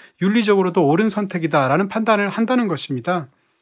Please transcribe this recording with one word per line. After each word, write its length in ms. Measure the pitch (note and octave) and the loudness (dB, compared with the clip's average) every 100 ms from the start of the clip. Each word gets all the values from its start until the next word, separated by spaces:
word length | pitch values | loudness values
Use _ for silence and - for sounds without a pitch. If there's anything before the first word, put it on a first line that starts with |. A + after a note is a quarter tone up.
| - - | -18 -4
윤리적으로도 640 | F#3+ A3+ G#3+ G3+ F#3 F3+ C#3+ | 0 0 2 2 2 2 2
옳은 220 | E3 A3 | 4 2
선택이다라는 800 | G#3 G3 F3+ D#3+ D3 C3 D3+ G3 | 0 -4 -4 0 0 2 0 0
판단을 400 | A3+ A3 G#3 G3+ | -2 0 0 0
한다는 400 | G3 A3+ B3+ A3 | -2 0 0 0
것입니다. 580 | D3+ - C3 C#3 F3+ C3+ _ _ _ | -4 -6 -6 -4 -4 -6 _ _ _